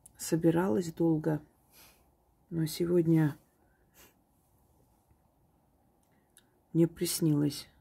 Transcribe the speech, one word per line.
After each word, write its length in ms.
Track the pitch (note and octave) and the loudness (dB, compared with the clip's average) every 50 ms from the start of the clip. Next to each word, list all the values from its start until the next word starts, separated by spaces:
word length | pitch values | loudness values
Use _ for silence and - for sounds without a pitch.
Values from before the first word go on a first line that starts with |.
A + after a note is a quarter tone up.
| - - _ - | -20 -20 _ -14
собиралась 720 | - - E3+ D#3+ E3+ E3 D#3+ E3+ F#3 G#3 G#3+ G3+ F3 E3 | -6 -4 -2 2 2 2 2 2 0 0 0 -2 -2 -4
долго, 480 | - - E3 E3 D#3+ D#3 D#3 D#3+ D3+ D3+ - - _ _ _ _ _ - - - _ _ _ _ _ _ _ _ _ _ _ - | -4 -2 0 0 0 0 -2 -2 -4 -4 -6 -12 _ _ _ _ _ -20 -20 -20 _ _ _ _ _ _ _ _ _ _ _ -10
но 160 | E3+ E3 D#3+ | -6 -4 -4
сегодня 720 | D3+ - - F3 E3+ F3 F3 D#3+ E3 E3 D#3+ D#3 C#3+ - - _ _ _ _ _ _ _ _ _ _ _ - - - _ _ _ _ _ _ _ _ _ _ _ _ _ _ _ _ _ _ _ _ _ _ _ _ _ _ _ _ _ _ _ _ _ _ _ _ _ _ _ _ _ _ _ _ _ _ _ _ _ _ _ _ - | -4 -4 -4 -2 0 2 2 4 4 4 4 2 0 -2 -6 _ _ _ _ _ _ _ _ _ _ _ -20 -20 -20 _ _ _ _ _ _ _ _ _ _ _ _ _ _ _ _ _ _ _ _ _ _ _ _ _ _ _ _ _ _ _ _ _ _ _ _ _ _ _ _ _ _ _ _ _ _ _ _ _ _ _ _ 0
мне 120 | D#3+ E3+ | 2 2
приснилось 840 | E3 E3 - F3+ E3+ - - F3 D#3 D3 D3 D3 C#3+ C#3 - - - _ _ | 2 0 -4 -6 -6 -2 0 0 2 2 2 0 -2 -4 -6 -12 -18 _ _